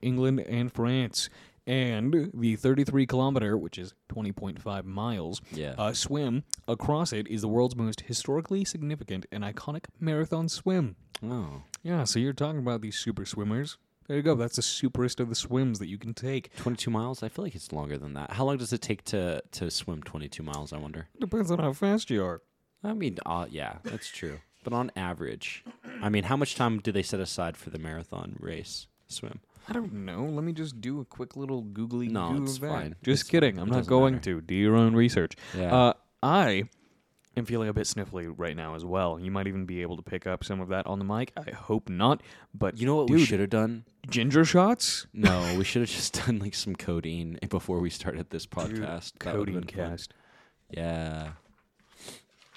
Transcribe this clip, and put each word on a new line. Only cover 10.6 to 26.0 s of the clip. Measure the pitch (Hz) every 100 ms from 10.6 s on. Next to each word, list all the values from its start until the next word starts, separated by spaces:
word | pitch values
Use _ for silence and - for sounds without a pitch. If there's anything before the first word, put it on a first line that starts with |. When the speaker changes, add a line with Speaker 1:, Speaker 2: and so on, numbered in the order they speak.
| - 185 131 87 - -
Speaker 2:
Oh. | 110 123 80 69 - -
Speaker 1:
Yeah, | 165 175 120
so | 117
you're | 131
talking | 135 147 156
about | 123 117
these | 107 -
super | - 104 95
swimmers. | - 104 110 143 - _ _ -
There | 143
you |
go. | 147
That's | 135 117 -
the |
superest | - - 131 - 123 -
of | 120
the | 110
swims | - 127 135 107
that | 90
you | 98
can | 113 113
take. | 131 135 - -
Speaker 2:
Twenty-two | 123 120 -
miles? | 110 120 131
I | 110
feel | - 196
like |
it's | 90 -
longer | 76 73 71
than | 71 71
that. | 73
How | 101 131
long | 139
does | 117
it | 120
take | - 104 -
to, | 104 87 78 -
to | - 87
swim | - - 80
twenty-two | - 78 71 -
miles, | 78 71 73
I | 73
wonder? | 73 - 85 -
Speaker 1:
Depends | 220 220 180
on | 170
how | 151
fast | 139 202 214 -
you | 113 92
are. | 82 - _ _ _
Speaker 2:
I | 208
mean, | 214 151 90 -
uh, | 85 76
yeah, | 78 65 85
that's | 226 110 -
true. | - 82 73 - _
But | -
on | 120 123 -
average, | 90 87 85 - - - - - - -